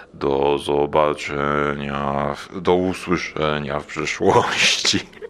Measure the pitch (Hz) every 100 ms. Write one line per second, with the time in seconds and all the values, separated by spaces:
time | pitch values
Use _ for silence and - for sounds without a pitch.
0 | - - 73 69 71 71 69 73 71 78
1 | 76 73 - 71 71 73 73 71 71 71
2 | 71 69 71 71 - 95 87 90 92 87
3 | - 87 - 76 76 73 71 73 - 78
4 | 76 - 95 82 - - - - - -
5 | - - -